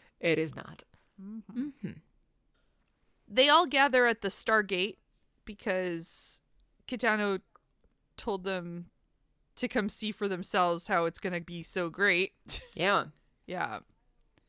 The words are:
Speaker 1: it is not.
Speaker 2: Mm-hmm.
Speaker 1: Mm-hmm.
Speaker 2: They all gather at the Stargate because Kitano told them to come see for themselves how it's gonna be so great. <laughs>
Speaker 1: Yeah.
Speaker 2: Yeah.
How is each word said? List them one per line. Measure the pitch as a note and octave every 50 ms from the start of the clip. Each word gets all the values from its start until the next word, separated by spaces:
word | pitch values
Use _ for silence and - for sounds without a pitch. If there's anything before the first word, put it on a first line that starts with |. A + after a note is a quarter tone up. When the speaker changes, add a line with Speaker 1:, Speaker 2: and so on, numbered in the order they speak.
| _ _ _ -
Speaker 1:
it | - E3+ D#3 D#3
is | D#3+ D3+ C3
not. | C3+ - - D#3+ - - _ _ _ _ _ _ -
Speaker 2:
Mm-hmm. | F#3+ G3+ A3 A3 - - A3 B3 C#4
Speaker 1:
Mm-hmm. | D4 C4 _ G3+ - - D#3 - _ _ _ _ _ _ _ _ _ _ _ _ _ _ _ _ _ _ _ _ _ _ _ _
Speaker 2:
They | - G3+ B3 C#4 D4
all | D4 E4 F4+
gather | C4 D4 C4+ C#4 C#4 B3 B3+ A#3+
at | A#3 A3 -
the | - F#3+
Stargate | - - - A3+ A3 G#3+ G3+ F#3+ G3 F3+ F#3 A3+ - _ _ _ _ _ _ _ _ _ -
because | - G3+ - - A3 F#3 F#3 F#3 F3+ E3+ E3 E3+ - - - - - - - _ _ _ _ _ _ _ _ _
Kitano | - - G3+ B3 A3+ G#3+ G#3+ G#3 G3+ F#3+ F#3 - _ _ _ _ _ _ _ _ _ _ _ _ _ _
told | - - A#3+ G3 F#3+ F3+
them | G3 F#3+ F3+ E3+ F3 E3+ F3 F3 - _ _ _ _ _ _ _ _ _ _ _ _ -
to | - B2+
come | - - A2 G2+ G#2+
see | - - - -
for | - - G3+
themselves | G3 F#3+ E3+ - - - G3 F3+ F3 F3 E3 -
how | - G3 E3+ E3+
it's | E3+ - -
gonna | - F#3 F3 E3+
be | E3+ - F3 E3+ D#3+
so | - - F#3+ F3 E3
great. | D#3 - G3+ G3+ F3+ F3 F#3+ - _ _ - - - - -
<laughs> | - -
Speaker 1:
Yeah. | E3 E3+ G3+ G3+ D#3+ C#3 D3+ - _ _ _ _ _ _
Speaker 2:
Yeah. | - F3 F3 D3+ A#2+ G#2+ - - _ _ _ _ _ _ _ _ _ _ _ _